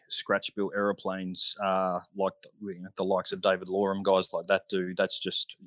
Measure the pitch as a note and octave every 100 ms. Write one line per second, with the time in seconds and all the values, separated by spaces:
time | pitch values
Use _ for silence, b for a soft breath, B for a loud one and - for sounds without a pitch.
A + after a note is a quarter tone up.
0 | - - - G2 - - G2 G2+ G2+ G2
1 | G2 F#2+ F#2 F2+ - - G2 F#2+ F#2 F2+
2 | - G2 F#2+ - - - G#2 F2+ F#2+ -
3 | F#2+ F#2+ F2 F#2+ G2 F#2 F#2 F#2+ G2+ G2
4 | F#2+ F#2+ F#2 E2+ F2 F#2+ - F#2+ F#2 F#2
5 | G2 - F#2+ - - -